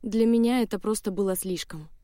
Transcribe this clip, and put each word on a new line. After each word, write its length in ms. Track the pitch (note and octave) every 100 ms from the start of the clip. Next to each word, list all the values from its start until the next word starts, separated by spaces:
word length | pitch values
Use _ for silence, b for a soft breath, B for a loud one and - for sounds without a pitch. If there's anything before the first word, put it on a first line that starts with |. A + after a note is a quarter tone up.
Для 240 | - G#3+ A3+
меня 360 | A#3 A#3 B3+
это 180 | A3+ G3+
просто 320 | G#3+ A3 -
было 240 | F#3+ G3 F#3
слишком. 540 | F#3 F3 - D#3+ D#3 -